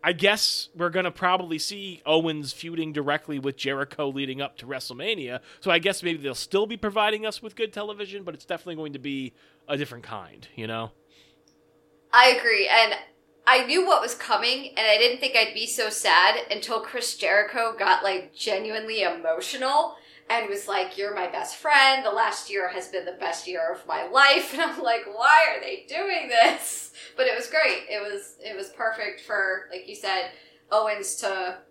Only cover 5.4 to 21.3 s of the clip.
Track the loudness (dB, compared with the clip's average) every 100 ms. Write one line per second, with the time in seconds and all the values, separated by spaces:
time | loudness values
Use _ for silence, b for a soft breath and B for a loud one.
5.4 | B B 2 4 4 -2 -4 -4 -6 -8
6.4 | -2 0 0 -2 -4 0 0 0 -4 -8
7.4 | -14 -6 -6 -6 -10 -10 -10 -10 -12 -14
8.4 | -8 -8 -8 -10 -8 -8 -8 -6 -8 _
9.4 | b b _ -6 -6 -8 -12 -12 -12 -20
10.4 | -20 -12 -8 -8 -8 _ _ b b b
11.4 | _ _ _ _ _ _ _ 8 8 8
12.4 | 2 2 4 6 4 0 -10 _ _ _
13.4 | 4 4 4 0 4 2 2 -8 -2 0
14.4 | 0 -2 -6 -2 4 6 4 2 2 2
15.4 | 2 0 -6 -4 -4 -2 4 6 6 4
16.4 | -2 -6 -4 -6 -4 -6 -6 -2 2 2
17.4 | 2 -2 -4 0 2 2 2 -2 -6 -8
18.4 | -4 -2 -2 -6 -6 -2 -2 -2 -2 -2
19.4 | -4 -4 2 2 2 B B B _ -2
20.4 | -2 -8 -4 -2 -2 -4 -6 -4 -6